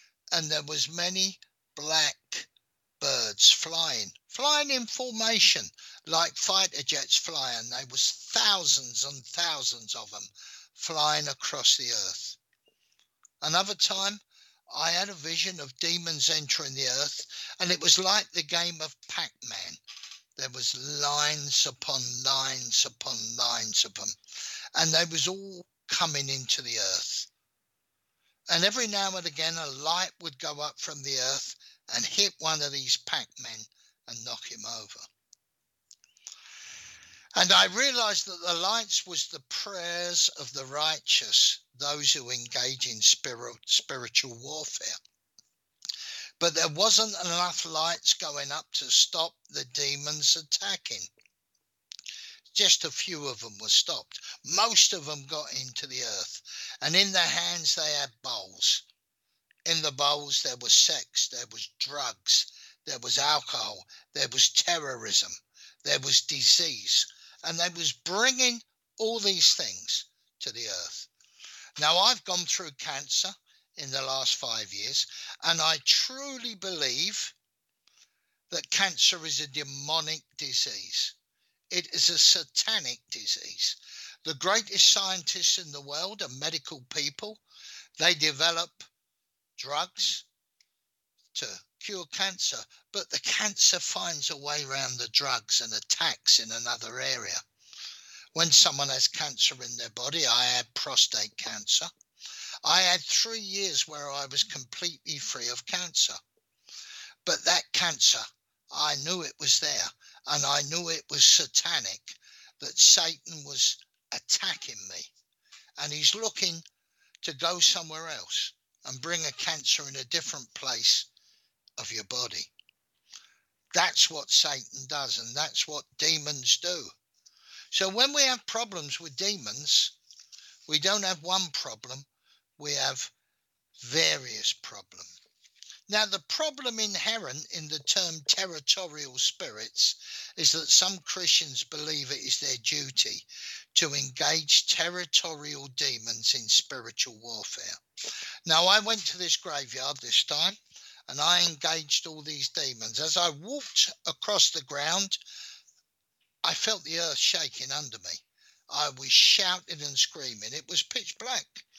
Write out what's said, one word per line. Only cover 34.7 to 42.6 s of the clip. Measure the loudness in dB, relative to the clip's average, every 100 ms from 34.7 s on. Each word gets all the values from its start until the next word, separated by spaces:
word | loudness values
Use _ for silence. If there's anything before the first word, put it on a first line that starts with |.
| -12 -14 -16 -20 _ _ _ _ _ _ _ _ -20 _ _ -20 -18 -20 -20 -18 -18 -18 -20 -20 -20 -4 2
And | 6
I | 8 8
realised | 4 0 2 0 0 -4
that | -4
the | -2
lights | 0 0 -2 0 -2 -2
was | -4 -6
the | -8
prayers | -10 -8 -8 -6 -6 -4 -2 2 2
of | 0 -8
the | -10 -8
righteous, | -2 0 0 2 2 4 6 6 2 _
those | -6 -4 0 2
who | 2 0
engage | -8 -6 -4